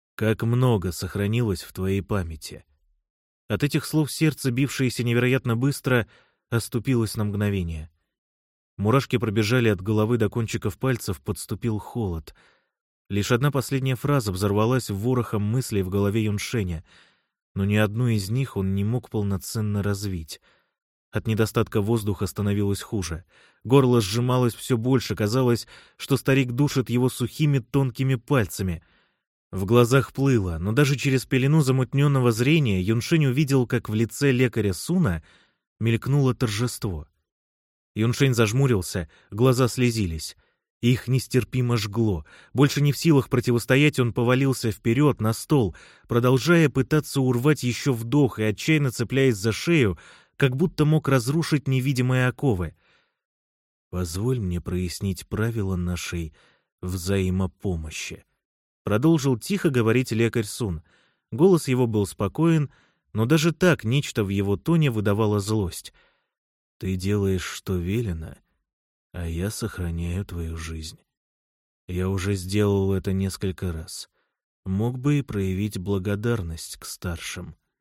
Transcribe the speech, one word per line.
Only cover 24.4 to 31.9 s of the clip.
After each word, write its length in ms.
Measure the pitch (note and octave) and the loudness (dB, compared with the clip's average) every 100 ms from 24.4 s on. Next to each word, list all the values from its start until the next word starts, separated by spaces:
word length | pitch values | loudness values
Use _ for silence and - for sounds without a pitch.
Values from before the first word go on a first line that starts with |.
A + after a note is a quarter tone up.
| A#2+ | 0
все 240 | - - A#2+ | -2 -2 -2
больше, 380 | B2 C3 - G#2 | 2 0 0 -2
казалось, 520 | G#2 B2+ B2 A#2 - - - _ | 0 2 2 0 -4 -20 -20 _
что 200 | - C3+ | -4 -2
старик 340 | - C3+ B2+ | 2 2 2
душит 400 | A#2+ D3 C3+ A#2 | 0 0 0 0
его 180 | A#2+ B2+ | 0 0
сухими 480 | - B2 - D3+ C#3 | 0 -6 0 2 2
тонкими 560 | - C#3 C3+ - C3+ | 0 0 0 -2 -2
пальцами. 720 | B2+ - C#3 G2+ - F#2+ E2 - _ _ _ _ _ _ | -2 0 0 0 -2 -4 -4 -10 _ _ _ _ _ _
В 140 | F#2+ F#2+ | -6 2
глазах 480 | A#2+ A#2 C3+ - | 4 6 4 2
плыло, 460 | - C3+ A#2+ F#2 E2 | 0 2 2 0 -4
но 120 | F#2+ | -2
даже 240 | A#2 C#3+ C3+ | 2 2 2
через 300 | C#3+ C3 - | 0 0 0
пелену 360 | C3 C3+ D#3+ | 0 4 4
замутненного 720 | C3 C3 B2 | 4 2 0